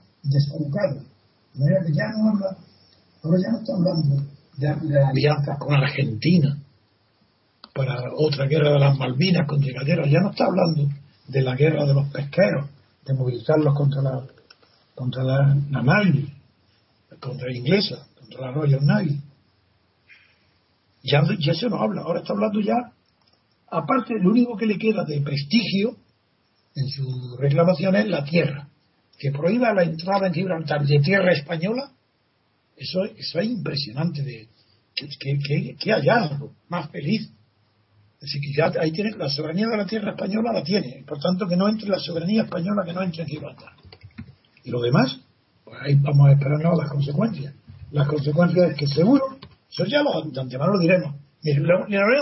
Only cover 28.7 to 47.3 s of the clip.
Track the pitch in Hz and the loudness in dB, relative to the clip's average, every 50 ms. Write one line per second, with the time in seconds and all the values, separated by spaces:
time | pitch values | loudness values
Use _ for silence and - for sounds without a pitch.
28.7 | _ _ _ _ _ _ _ _ _ _ - 139 143 139 156 170 214 247 247 226 | _ _ _ _ _ _ _ _ _ _ -6 -4 -4 -2 0 0 2 2 2 2
29.7 | 214 190 175 165 160 165 170 185 196 196 196 185 170 156 190 190 165 165 156 143 | 2 2 2 0 0 -4 -4 -2 0 0 0 0 -2 -2 -2 -2 -4 -4 -4 -4
30.7 | 151 147 143 139 147 147 143 185 196 196 185 185 170 143 - - 175 160 160 196 | -2 -2 2 2 4 4 4 4 4 4 4 2 2 0 -2 -4 -6 -4 -2 -2
31.7 | 233 254 277 - - _ _ _ _ _ _ _ _ _ _ _ _ _ _ _ | -4 -4 -6 -10 -14 _ _ _ _ _ _ _ _ _ _ _ _ _ _ _
32.7 | _ _ 135 - - 185 190 220 - - - - - 160 202 226 247 202 143 151 | _ _ -14 -6 -4 -4 -4 -4 -8 -12 -14 -8 -4 -4 -4 -2 -4 -4 -6 -6
33.7 | 147 135 117 104 110 139 165 175 147 143 135 120 113 110 - - _ _ _ _ | -4 -6 -6 -6 -6 -4 -4 -4 -4 -4 -6 -8 -8 -12 -18 -20 _ _ _ _
34.7 | _ _ _ _ _ - 139 147 - - - 139 143 143 - - 147 170 202 233 | _ _ _ _ _ -10 -10 -10 -12 -10 -6 -4 -2 -2 -2 -2 -2 -2 -2 -4
35.7 | - - - 175 220 170 139 156 214 240 208 151 143 139 - - - _ _ _ | -8 -6 -2 0 0 2 4 4 2 2 2 0 -4 -6 -8 -12 -16 _ _ _
36.7 | 175 175 160 - - 175 143 165 214 220 - - - _ _ _ _ _ _ _ | -8 -8 -8 -10 -10 -8 -4 -2 -2 -2 -4 -8 -14 _ _ _ _ _ _ _
37.7 | _ _ _ _ _ _ _ _ _ _ - 143 - 143 143 143 - 147 165 - | _ _ _ _ _ _ _ _ _ _ -16 -10 -8 -8 -8 -4 -2 0 0 0
38.7 | - - 165 160 160 - 202 220 - - 170 139 - - - 151 165 185 214 226 | 0 0 -2 -2 -2 -2 -4 -6 -6 -6 -6 -6 -4 -4 -6 -6 -4 -2 -2 -2
39.7 | 233 208 202 185 220 220 202 - - - - 202 196 220 233 240 220 185 147 160 | -2 -2 -4 -4 -4 -6 -6 -6 -6 -6 -6 -4 -4 -2 -2 -2 -2 -4 -2 -2
40.7 | 196 202 156 127 - - - - 160 147 - 180 180 185 208 180 175 175 190 208 | -2 -2 -2 -4 -8 -14 -14 -12 -10 -6 -2 -2 -2 -2 -2 -2 0 0 2 0
41.7 | 220 220 196 202 190 180 - 170 170 165 160 180 214 220 - - - 185 170 190 | 0 -2 -2 -2 -4 -4 -4 -6 -6 -6 -4 0 0 0 0 -2 -4 -6 -4 -2
42.7 | 208 202 185 165 170 180 190 185 160 165 165 139 151 147 143 - - - - - | -2 -2 -4 -4 -6 -6 -4 -4 -6 -6 -8 -8 -8 -10 -10 -14 -16 -18 -20 -20
43.7 | - _ _ - - - - - - - - - - _ _ _ _ _ _ 123 | -20 _ _ -20 -20 -20 -20 -20 -18 -18 -18 -18 -20 _ _ _ _ _ _ -8
44.7 | 117 123 120 120 131 180 254 262 - - - _ _ _ _ _ _ _ _ - | -4 -2 0 2 4 4 2 2 0 -8 -16 _ _ _ _ _ _ _ _ -20
45.7 | - - 135 143 143 139 139 143 143 143 143 139 139 - - 143 151 151 160 170 | -18 -10 -2 0 2 2 2 4 4 6 6 8 6 6 4 2 0 0 0 0
46.7 | 170 156 139 - - 143 139 147 143 160 214 233 | 0 0 0 -2 -4 -4 -4 -2 0 0 -2 -2